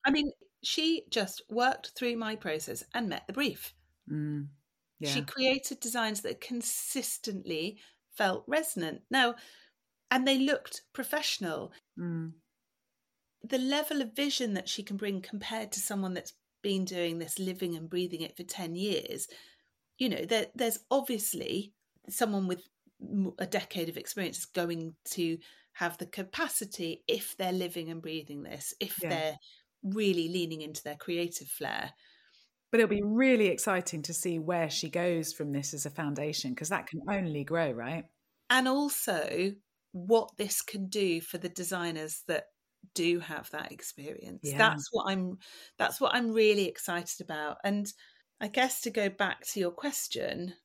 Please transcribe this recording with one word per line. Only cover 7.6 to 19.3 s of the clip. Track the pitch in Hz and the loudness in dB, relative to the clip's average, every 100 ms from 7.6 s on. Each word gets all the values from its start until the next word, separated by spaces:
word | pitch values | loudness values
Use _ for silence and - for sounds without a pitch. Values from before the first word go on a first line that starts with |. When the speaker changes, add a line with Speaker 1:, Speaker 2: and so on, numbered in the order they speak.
| 170 208 - _ _ | -2 -6 -20 _ _
Speaker 1:
felt | - 202 - - | 0 0 0 0
resonant. | 294 320 - 160 - _ | 0 0 -2 -2 -4 _
Now, | 262 247 233 - - - _ _ _ _ | 4 4 2 -12 -20 -20 _ _ _ _
and | 254 262 | 2 4
they | 269 | 4
looked | 269 285 - - _ | 4 2 -2 -14 _
professional. | - 254 294 294 - 185 151 - - _ - | -10 -2 -2 0 -2 -2 -2 -6 -12 _ -8
Speaker 2:
Mm. | 175 165 160 160 _ _ _ _ _ _ _ _ _ _ | -4 -4 -4 -10 _ _ _ _ _ _ _ _ _ _
Speaker 1:
The | 226 262 | -2 0
level | 262 285 302 294 | 2 2 2 0
of | 240 | 0
vision | 220 285 269 240 | 0 0 2 0
that | 196 - | 0 -2
she | - | -6
can | 202 196 | -4 -4
bring | 208 196 | -2 -2
compared | 185 208 - 226 214 | -4 -8 -6 -6 -4
to | 208 | -4
someone | - 202 190 | -2 0 0
that's | 180 - - _ _ | -2 -6 -18 _ _
been | 202 190 | 0 0
doing | 185 180 170 165 | 0 0 0 -2
this, | 160 - | -4 -2
living | 185 185 180 | -4 -2 -2
and | 165 160 | -4 -2
breathing | 180 180 170 | -2 0 -2
it | 160 - | -6 -8
for | |
ten | 185 - 160 170 | -10 -6 -4 -2
years, | 202 180 - - - | 0 0 -2 -6 -8